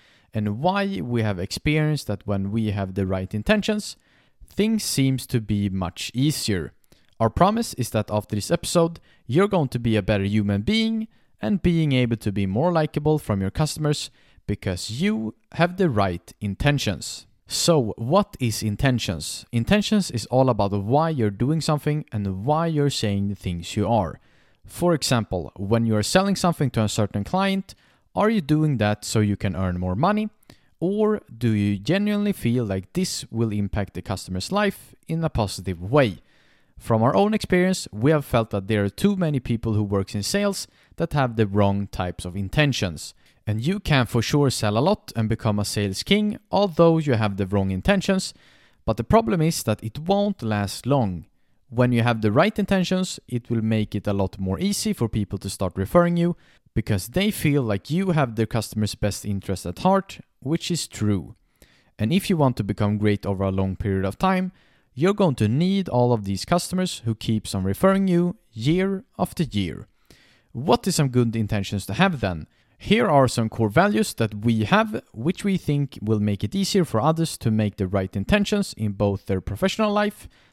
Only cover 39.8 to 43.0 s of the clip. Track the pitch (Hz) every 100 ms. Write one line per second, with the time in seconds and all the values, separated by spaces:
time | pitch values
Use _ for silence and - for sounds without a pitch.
39.8 | 104 101 95 104 101 - - 196 - _
40.8 | _ - 165 147 127 113 107 101 101 98
41.8 | 98 - 90 - 90 92 95 - 147 123
42.8 | 98 80